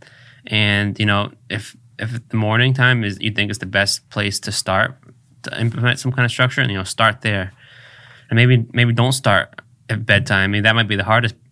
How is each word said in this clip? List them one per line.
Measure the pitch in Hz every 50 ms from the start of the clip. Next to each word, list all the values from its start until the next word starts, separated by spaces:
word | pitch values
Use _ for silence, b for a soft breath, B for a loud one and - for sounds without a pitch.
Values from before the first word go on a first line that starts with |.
| B B B B B B B B B
and, | - 107 107 107 104 101 101 101 101 98 -
you | 107
know, | 104 101 101 104 - - _ _ -
if, | - 107 104 - - - _ _ _ -
if | - 113 127 135 - -
the | -
morning | 110 110 107 110 117 123 131 131
time | 131 123 127 127 120 110
is, | 101 95 -
you | - 110
think | 101 101 104 101
is | 104 -
the | -
best | 92 95 98 101 101 - - _ _
place | - 107 101 101 98 -
to | - -
start | 98 - - - 95 95 113 - 135 _ _ - - _ _ _ _ _ -
to | - - -
implement | 117 117 110 - 117 123 123 123
some | - 131
kind | 123 131 123
of | 117
structure, | - - 127 127 - -
and, | 131 117
you | 101
know, | 95 92
start | - - - 113 110 107 -
there. | - 110 104 98 92 95 B B B B B B B B B B B B B B B B
And | 113
maybe, | 113 123 123 127 120 113 - -
maybe | 120 120 120 117
don't | 117 117 127
start | 135 - - 110 101 92 - - - - - _ _ _ _
at | - 110 107 113
bedtime. | - 104 101 - - 104 95 95
I |
mean, | 98 101 104 101
that | 110 110
might | 117 117
be | 101 107
the | 98 90
hardest | 104 110 120 117 110 - _ _ _